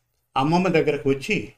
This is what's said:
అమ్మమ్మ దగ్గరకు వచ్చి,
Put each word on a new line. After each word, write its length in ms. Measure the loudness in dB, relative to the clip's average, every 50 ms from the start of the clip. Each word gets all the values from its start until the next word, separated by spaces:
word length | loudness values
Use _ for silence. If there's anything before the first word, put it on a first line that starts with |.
| _ _ _ _ _ _ -2 -2
అమ్మమ్మ 300 | 0 2 2 2 2 2
దగ్గరకు 420 | 2 2 0 0 -2 -2 0 -2
వచ్చి, 440 | -2 -2 -2 -4 -4 -4 -4 -8 -16